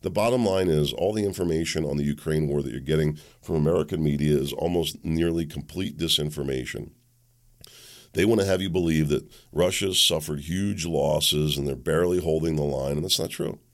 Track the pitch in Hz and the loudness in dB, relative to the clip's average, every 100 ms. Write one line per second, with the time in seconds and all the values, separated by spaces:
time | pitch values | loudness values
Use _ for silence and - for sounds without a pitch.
0 | 95 92 110 127 110 95 92 76 73 60 | -2 0 2 4 4 4 4 4 2 2
1 | 90 107 101 95 90 80 82 82 78 71 | 0 2 0 0 0 0 0 -2 -2 0
2 | 71 73 - 78 76 71 69 58 65 78 | 0 -2 0 0 2 0 -2 -6 -2 2
3 | 78 76 - - - 82 76 87 - 90 | 2 -2 -12 -20 -4 0 2 2 0 0
4 | 78 73 76 73 71 - 85 87 78 - | 0 2 2 2 0 -2 -2 0 -2 -6
5 | - 80 85 82 78 - 71 90 98 - | -4 0 0 0 -4 -8 -10 -8 -8 -4
6 | 82 - 76 73 69 65 62 - - _ | -2 0 -2 -4 -4 -4 -6 -10 -12 _
7 | _ _ _ _ _ _ - - - - | _ _ _ _ _ _ -20 -20 -20 -20
8 | - - 98 110 98 92 95 87 85 80 | -10 0 2 4 4 2 0 0 2 2
9 | 76 71 - - - 76 87 95 98 90 | 2 0 -4 -20 -10 0 0 0 -2 2
10 | - 85 78 76 78 90 101 98 82 78 | 2 0 -2 -6 -4 -4 -2 -4 -2 0
11 | 73 76 - 73 76 71 71 65 62 78 | 2 2 2 2 0 0 -4 -4 -2 2
12 | 90 90 82 80 82 78 71 67 69 73 | 2 2 2 0 0 0 -2 -2 -2 -4
13 | 90 - - - - - _ | -2 -2 -4 -6 -8 -8 _